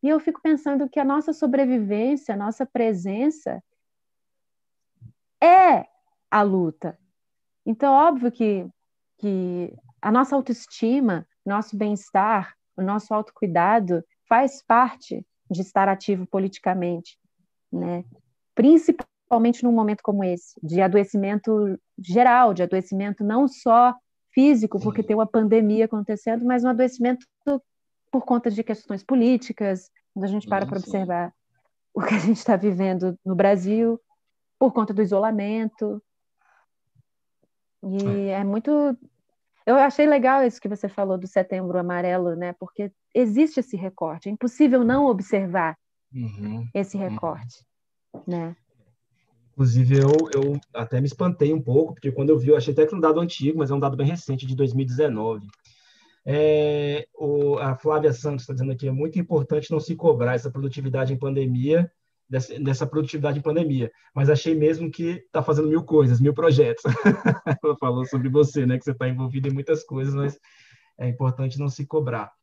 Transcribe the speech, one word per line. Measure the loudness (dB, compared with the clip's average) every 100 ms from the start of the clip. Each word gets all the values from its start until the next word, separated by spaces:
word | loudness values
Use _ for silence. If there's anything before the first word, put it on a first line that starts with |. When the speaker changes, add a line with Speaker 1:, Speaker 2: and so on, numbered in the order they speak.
Speaker 1:
E | 2
eu | 0
fico | 0 -4
pensando | 0 0 0 -2 -2
que | -2
a |
nossa | 0 0 -2
sobrevivência, | -2 0 2 2 0 0 -2 0 -2 -4
a | -6
nossa | -6 -6 -6
presença | -2 -2 -2 -4 -2 -2 -2 -8 -10 _ _ _ _ _ _ _ _ _ _ _ _ _ _ -20 _ _ _
é | 6 8 8 4 0 _ _ _ _
a | 0
luta. | 2 2 -2 -4 -12 -12 _ _ _ _ _ _
Então, | -6 -2 4
óbvio | 6 6 4 -2
que, | 0 -2 0 -6 _ _ _ _ _
que | -4 -2 -4 -6 -8 -12 _ _
a | 0
nossa | 2 2
autoestima, | 0 -2 -8 -8 -4 0 2 0 -2 -6 _ -6
nosso | -4 -4 -6
bem-estar, | -4 -4 -2 0 0 0 -4 _ _ -6
o |
nosso | -4 -4 -4
autocuidado | -6 -6 _ -2 0 2 2 0 -4 -4 _ _
faz | 2 2 -4 _
parte | 2 2 -2 -12 -14 -14 _ _
de | -8
estar | -4 0 2
ativo | 0 -2 -4 -2
politicamente, | -4 -4 -4 -4 -2 -4 -6 -10 _ _ _ _ _ _
né? | -8 -6 -8 -10 -20 _ _ _
Principalmente | 2 6 6 4 -2 -4 _ _ 2 2 2
num | 0
momento | 2 0 -2
como | -4 -2
esse, | -2 -4 -8 -14
de | -4 0
adoecimento | 4 2 2 -2 -2 -4 0 0 0 -6 _ -20
geral, | -2 2 4 6 4
de | 2
adoecimento | -2 -2 -4 -6 -6 -4
não | -2 0 0
só | 0 4 6 6 2 _ _ _
físico, | 4 6 4 2 -2
porque | -4 -4
Speaker 2:
Sim. | -2
Speaker 1:
tem | 0
uma | 0
pandemia | 0 4 4 4 2
acontecendo, | 0 -2 -6 -6 -4 -2
mas | 0 0
um | 0
adoecimento | 2 0 0 -2 -2 _ _ -4 -4 _ _ _ _ _
por | -6
conta | 0 0 0
de | -4
questões | -6 -8 _ -12
políticas, | -2 2 4 2 -2 -6 -4 -4 _ _ _
quando | -8
a | -4
gente | -4 -4
para | -4
Speaker 2:
Sim, | -2
Speaker 1:
pra | -6
Speaker 2:
sim. | -6
Speaker 1:
observar | -6 -4 -4 -6 _ _ _ _ _ _
o | -6
que | -2
a | 0
gente | 0 -2
tá | 2 0
vivendo | 2 0 -2 -2 -4 -6
no | -6
Brasil, | 0 2 2 0 0 0 -2 _ _ _ _ _ _
por | 0
conta | 2 -2
do | 0
isolamento. | 0 0 0 -2 -4 -4 -6 _ -8 -8 _ _ _ _ _ _ _ _ _ _ _ _ _ _ _ _ _ _
E | -8 -4
Speaker 2:
É. | -4 -4 -4 -4
Speaker 1:
é |
muito, | -2 -4 0 0 0 -4 -10 _ _ _ _ _ 2
eu | 4
achei | 4 4 4
legal | 4 4 4
isso | 2 -2
que | -10
você | -8 -8
falou | -4 -4 -4
do | -2
Setembro | -2 -2 -4 -4 -4
Amarelo, | -4 -4 -2 -2 -2 -4
né? | -8 -10
Porque | -16 -12 -12 _ _
existe | 0 0 2 2 0
esse | -6 -8
recorte, | -10 -8 -8 -8 -10
é |
impossível | -6 -6 2 4 4
não | 4 2 2
observar | 0 0 -2 -2 -2 -4 -6 _ _ _
Speaker 2:
Uhum. | -10 -10 -8 -10 -10 -8
Speaker 1:
esse | -6 -6 -6
Speaker 2:
Uhum. |
Speaker 1:
recorte, | -6 -6 -8 -8 -14 -20 _ _ _ _ _ -18 -8
né? | -8 -8 -12 _ _ _ _ _ _ _ _ _
Speaker 2:
Inclusive, | -2 2 4 4 4
eu, | 6 4 2
eu | -2 -2 -4 _
até | -10 -4 -2
me | -2
espantei | -2 -4 0 0
um | 0
pouco, | 2 2 2
porque | -4 -6
quando | -2 2
eu | 2
vi, | 4
eu | 4
achei | 2
até | 2 2
que |
um | 2
dado | 2 2
antigo, | 0 -2 -2 -2
mas | -2
é |
um | 0
dado | -2 -2
bem | -2
recente, | -4 -6 -6 -6
de | -2
dois | -2
mil | 0
e | -2
dezenove. | 0 0 0 -4 -6 -10 _ _ _ _ _ _ _
É, | -4 0 2 2 2 -2 -2 -4 -8
o, | -8 -2 0 0 0
a | -2 -4
Flávia | 0 2 2
Santos | 0 -6 -8 -8
tá |
dizendo | -6 -6
aqui, | -4 -6
"É |
muito | -4 -4 -4
importante | -2 -2 0 -4 -2
não | -6
se | -4
cobrar | -2 2 2 0
essa | -2 -6
produtividade | -8 -8 -6 -6 -4 -4
em | -4
pandemia, | -4 -4 -2 -2 0 2 0 _ _ _ _
dessa, | -6 -6 -6
dessa | -4 -4 -2
produtividade | -4 -4 -4 -4 -4
em |
pandemia, | -2 -2 0 -2 -4 _ _
mas | 0 2
achei | 2 2
mesmo | 2 2 0 -6
que | -6 -6 -6 -6
tá | -4
fazendo | 0 0 2
mil | 0
coisas, | 2 4 4 4
mil | 4
projetos." | 4 4 6 4 2
<laughs> | -4 2 2 2 0 -2 -2 -2
Ela | -2 -2
falou | -2 -2 -4
sobre | -4 0
você, | 2 2 2
né, | 0 0
que |
você | -4
tá | -4 -4
envolvida | -4 -6 -4 -4
em |
muitas | -4 -2 -2
coisas, | -2 -6 -4
mas | -4 -4 -6 _ _ _ _ _ _
é | -6
importante | -2 -2 -2 -6 -4
não | -6
se | -6 -4
cobrar. | -2 -2 -6 -10 _